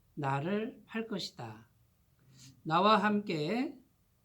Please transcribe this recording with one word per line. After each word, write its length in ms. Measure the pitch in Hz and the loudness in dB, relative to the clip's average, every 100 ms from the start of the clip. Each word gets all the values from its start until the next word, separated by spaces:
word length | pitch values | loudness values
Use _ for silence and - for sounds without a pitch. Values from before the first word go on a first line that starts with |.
| _ - | _ -6
나를 640 | 139 139 160 208 226 - - | -2 -2 -2 -4 -4 -10 -10
팔 200 | 226 226 | -8 -6
것이다. 640 | 190 - - 117 110 - _ _ _ _ _ _ - - - | -8 -8 -12 -16 -16 -20 _ _ _ _ _ _ -20 -20 -14
나와 340 | 160 160 196 214 | 0 4 6 6
함께 800 | 208 208 202 165 151 226 294 - _ _ _ _ | 4 0 0 -2 0 0 -2 -6 _ _ _ _